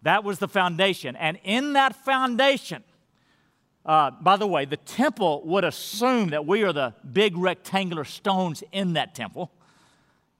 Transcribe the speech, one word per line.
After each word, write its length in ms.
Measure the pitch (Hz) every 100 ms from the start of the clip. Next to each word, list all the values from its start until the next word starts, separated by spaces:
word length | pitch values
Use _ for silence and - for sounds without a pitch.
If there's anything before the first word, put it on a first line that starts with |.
that 220 | 151 190
was 160 | 202 190
the 80 | 196
foundation. 640 | 202 180 165 196 175 139
And 240 | - 160 175
in 300 | - 220 285
that 200 | 277 269
foundation, 880 | - - 269 262 233 269 269 - 151 _ _ _ _ _ _ _ _ _ _ -
uh, 240 | 156 143
by 260 | 123 170 196
the 120 | 208
way, 160 | 170
the 140 | 139 147
temple 640 | - - 277 - 185 147
would 180 | 160 190
assume 680 | 175 - - 208 240 247 196
that 140 | 151
we 200 | 147 202
are 80 | 202
the 220 | 147 131 110 139
big 280 | 123 214 175
rectangular 640 | 185 175 - 190 190 165
stones 600 | 139 - - 190 185 147 -
in 220 | 190 190
that 200 | 160 123
temple. 380 | - 107 - 180 _ _ _ _ _ _ _ _ _